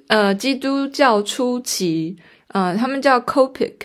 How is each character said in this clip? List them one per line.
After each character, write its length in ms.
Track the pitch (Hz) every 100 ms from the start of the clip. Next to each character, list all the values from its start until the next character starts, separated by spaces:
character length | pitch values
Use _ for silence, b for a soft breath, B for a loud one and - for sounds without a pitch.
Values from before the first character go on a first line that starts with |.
| -
呃， 260 | 220 202
基 220 | 196 254 269
督 320 | 269 277 277
教 340 | 277 269 214
初 380 | 208 - 247 247
期， 560 | 247 - 180 160 160 202 b b b
呃， 260 | 196 180
他 140 | 180 262
们 120 | 277
叫 200 | 277 254
Copic， 520 | 240 - 262 269 - -